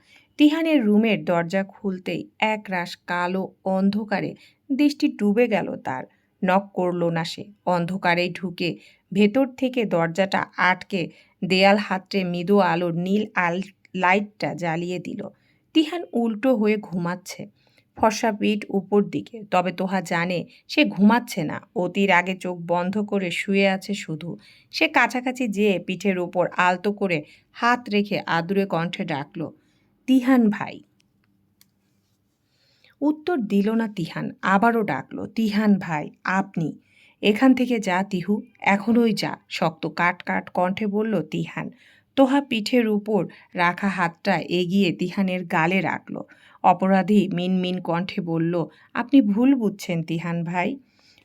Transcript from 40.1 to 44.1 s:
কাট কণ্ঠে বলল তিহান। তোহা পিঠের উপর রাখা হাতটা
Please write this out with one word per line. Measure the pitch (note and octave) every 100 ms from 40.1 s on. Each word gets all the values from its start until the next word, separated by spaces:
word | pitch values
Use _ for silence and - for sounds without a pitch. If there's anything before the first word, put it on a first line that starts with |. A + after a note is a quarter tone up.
| F3+
কাট | - F#3+ F3+
কণ্ঠে | - F3+ F#3+ G#3+
বলল | G3+ A3 F#3+
তিহান। | D#3 E3+ D#3+ D#3 D#3 - _ _ _ -
তোহা | C4 C#4+
পিঠের | C#4+ A3+ G#3 B3 A3
উপর | G#3 G#3 G#3 - - _
রাখা | F3+ F3 F3 G3+
হাতটা | F#3 E3+